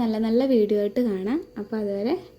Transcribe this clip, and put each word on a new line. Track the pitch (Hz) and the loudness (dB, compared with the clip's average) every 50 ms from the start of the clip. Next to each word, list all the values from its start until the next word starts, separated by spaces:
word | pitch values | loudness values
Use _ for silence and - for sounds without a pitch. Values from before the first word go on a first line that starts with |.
നല്ല | 240 226 220 214 | 0 0 0 0
നല്ല | 226 220 226 240 269 | 0 2 2 2 4
വീഡിയോ | 269 262 226 208 202 208 208 | 4 4 4 4 4 2 0
ആയിട്ട് | 202 202 208 247 | 0 0 0 0
കാണാം. | 247 226 196 185 185 208 262 330 349 - - 220 | 0 0 0 -2 -2 -2 -2 -4 -4 -8 -12 -12
അപ്പോൾ | 208 - 226 | -10 -8 -6
അതുവരെ | 220 208 202 202 196 208 247 339 381 - - - | -4 -4 -4 -4 -4 -2 -2 -4 -4 -6 -12 -20